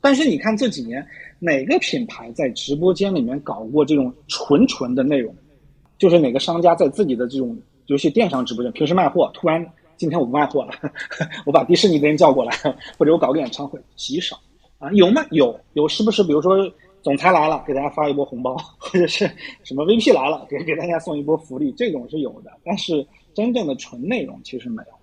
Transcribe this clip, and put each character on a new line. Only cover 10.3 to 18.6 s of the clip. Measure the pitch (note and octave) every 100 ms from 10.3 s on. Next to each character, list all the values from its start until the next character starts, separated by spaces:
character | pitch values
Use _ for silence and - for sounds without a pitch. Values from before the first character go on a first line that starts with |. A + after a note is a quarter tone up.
卖 | C3+ D3
货 | C#3+
了， | - - D3 - -
<laughs> | - D#3+ -
我 | -
把 | C#3+
迪 | -
士 | F3 G3+
尼 | D#3
的 | D3
人 | D3+
叫 | E3
过 | C3
来， | A#2 - D3+ - - -
或 |
者 | D3+
我 | D#3+
搞 | C3
个 | D3+
演 | B2+
唱 | - C#3+
会， | D3+ _
极 | - - D3
少 | - - _ _ _ _
啊。 | C#3
有 | G3+ F3+
吗？ | C4+ D4+
有， | D#3+ B2+ A2+ _
有， | D#3 D3+
是 | -
不 | G#3+
是？ | G#3+
比 | F3+
如 | D3
说 | E3+ F#3+ F#3+ - _ _
总 | -
裁 | C#3 F3+
来 | F3 D#3
了， | D3+ -
给 |
大 | C3+
家 | C#3+
发 | - D3+
一 |
波 | C#3+
红 | C#3 A#2+
包， | B2+ B2+